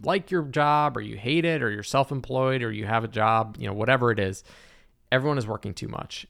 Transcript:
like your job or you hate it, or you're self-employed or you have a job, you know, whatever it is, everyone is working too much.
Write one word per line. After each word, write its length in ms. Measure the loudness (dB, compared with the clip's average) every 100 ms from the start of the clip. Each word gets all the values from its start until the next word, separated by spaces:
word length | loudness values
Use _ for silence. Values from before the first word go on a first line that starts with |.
like 260 | -2 -2 0
your 120 | -2
job 540 | 0 2 4 4 2 -2
or 40 |
you 160 | -6 -6
hate 280 | 0 0
it, 180 | 2 0
or 80 | -2
you're 120 | -4
self-employed 800 | 0 0 0 -2 -4 0 0 0
or 80 | -2
you 160 | -4 0
have 160 | 0
a 60 | 0
job, 480 | 2 4 4 0 -6
you 80 | -6
know, 80 |
whatever 380 | -2 2 4 4
it 80 | 2
is, 220 | 0 -4 -12 -20 -20 -20 _ _ _
everyone 260 | 0 2 0
is 80 | -2
working 280 | -6 -8
too 140 | -8 -8
much. 380 | -8 -10 -12 -12